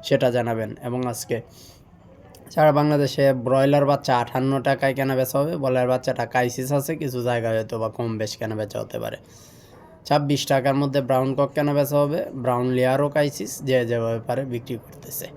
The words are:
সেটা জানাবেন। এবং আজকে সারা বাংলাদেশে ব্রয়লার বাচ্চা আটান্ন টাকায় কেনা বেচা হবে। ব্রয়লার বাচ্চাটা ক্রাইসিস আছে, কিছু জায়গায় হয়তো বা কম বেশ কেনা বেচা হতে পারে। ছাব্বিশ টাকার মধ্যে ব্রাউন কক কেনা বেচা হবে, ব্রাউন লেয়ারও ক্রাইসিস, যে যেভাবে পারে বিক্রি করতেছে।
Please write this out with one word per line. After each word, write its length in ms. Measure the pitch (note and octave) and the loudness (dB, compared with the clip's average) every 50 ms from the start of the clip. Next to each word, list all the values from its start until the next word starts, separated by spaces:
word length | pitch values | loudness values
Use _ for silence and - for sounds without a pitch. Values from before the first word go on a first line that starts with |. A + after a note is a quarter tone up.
| - | 0
সেটা 280 | - C#3+ C#3 C#3 B2+ | 2 0 2 2 2
জানাবেন। 440 | A#2+ B2 A#2 A2+ A#2 A2 A2 G#2+ A2 - - | 2 2 0 0 -2 -4 -4 -6 -8 -10 -8
এবং 240 | B2+ A#2+ B2+ B2+ B2 | -6 -4 -4 -4 -4
আজকে 340 | A#2 A#2 - - B2 A2+ A2+ - - - - - - - - - - - - - - - - - - - - - | -6 -6 -6 -4 -6 -6 -6 -10 -20 -20 -20 -20 -20 -20 -20 -20 -20 -20 -20 -20 -20 -20 -20 -20 -20 -20 -20 -8
সারা 200 | - F3+ D#3 D#3 | 2 4 6 6
বাংলাদেশে 640 | C#3+ C#3+ D3 D3+ D3+ C#3+ C#3+ C3+ - - C#3 C#3 C3+ | 6 6 4 2 2 2 2 0 2 4 4 4 4
ব্রয়লার 520 | B2+ A#2 B2+ B2+ C3+ C3+ C#3 C#3+ D3 C#3+ | 2 0 2 2 4 4 6 4 4 4
বাচ্চা 340 | C#3 C#3+ C#3 C#3+ - C3 A#2+ | 4 2 0 2 2 2 2
আটান্ন 420 | A#2+ - - C3 C3 C3+ C3+ C3+ | 2 0 -2 -2 0 0 0 0
টাকায় 320 | A#2+ C#3 C#3 B2 - C#3 C3+ | 2 0 0 2 2 0 0
কেনা 220 | C#3 C3+ C3+ C3+ | 0 0 0 2
বেচা 240 | C3 C3 B2+ - C#3 | 0 0 0 0 0
হবে। 180 | C#3+ D#3 E3+ D#3 | 0 0 -2 -2
ব্রয়লার 300 | C3+ C3+ B2+ B2+ B2 B2 | -2 0 2 2 2 2
বাচ্চাটা 380 | B2+ B2 - - C3 - A#2+ | 0 0 0 -2 -2 -2 -4
ক্রাইসিস 460 | A2+ - B2+ B2 B2 A#2 - B2+ B2+ | -2 0 0 0 0 -2 -4 -4 0
আছে, 240 | D3 C#3+ C3+ - D#3+ | 0 -2 0 -2 -6
কিছু 260 | - D#3 C#3 B2+ B2+ | -4 -4 -4 -4 -2
জায়গায় 360 | A#2+ B2 A#2+ A#2+ A2+ A2+ A2+ A2+ | -2 0 0 0 0 0 0 0
হয়তো 220 | A2 A2 - A2+ | -2 -4 -4 -4
বা 100 | A2 A2 | -4 -4
কম 280 | G#2+ - A#2+ A#2 A2+ G#2+ | -4 -4 -6 -4 -4 -4
বেশ 200 | G#2+ G#2+ - - | -4 -6 -6 -8
কেনা 180 | A#2 A2 A2 | -6 -6 -4
বেচা 240 | G#2+ A2 G#2+ - A2+ | -4 -6 -6 -6 -8
হতে 200 | A2 A2 - A2+ | -8 -8 -8 -8
পারে। 180 | A2+ A2+ A2+ - - - - - - - - - - - - - - - - - - | -8 -8 -8 -10 -16 -20 -20 -20 -20 -20 -20 -20 -20 -20 -20 -20 -20 -20 -20 -20 -4
ছাব্বিশ 400 | - - D3 D3 C#3 D3 C#3 - | 0 0 0 2 2 0 -2 0
টাকার 300 | - C#3 C3+ B2 C#3 C3+ | 2 0 2 2 2 2
মধ্যে 260 | C#3 C#3+ C#3 C3+ C#3+ | 2 0 0 0 -2
ব্রাউন 340 | C3+ B2 C3+ B2+ C3 C3+ C3+ | 0 2 2 2 2 0 0
কক 160 | C3 C#3 C#3 - | 0 0 0 0
কেনা 180 | - D3 D3 C#3+ | -2 0 2 2
বেচা 240 | C#3+ C#3+ C3+ D3 C#3+ | 2 0 2 2 2
হবে, 280 | C#3+ C#3+ D3 E3+ - - - | 2 2 0 -2 -4 -4 -6
ব্রাউন 360 | C3+ A#2+ B2+ B2 B2 B2 B2+ | -4 -2 0 0 2 0 0
লেয়ারও 380 | B2+ B2+ B2+ B2+ C3 C3+ D3 C#3+ | 2 2 2 2 4 2 2 0
ক্রাইসিস, 540 | C#3 D3+ D3 C#3+ C#3 - - - - - D3+ | 2 0 0 0 -2 -6 -10 -8 -10 -8 -2
যে 220 | C3+ C3 B2+ B2 | 2 2 2 2
যেভাবে 340 | A2+ A#2+ A#2 A2+ A2+ A2+ A2+ | 2 0 0 0 0 -2 -4
পারে 260 | A2+ - B2 B2 C#3 | -4 -4 -4 -4 -2
বিক্রি 320 | C3 A#2+ A#2 A#2 - B2+ A2 | -4 -6 -8 -6 -8 -10 -10
করতেছে। 500 | - - - - - - - - F#2 - - | -10 -14 -20 -20 -16 -12 -12 -10 -10 -12 -14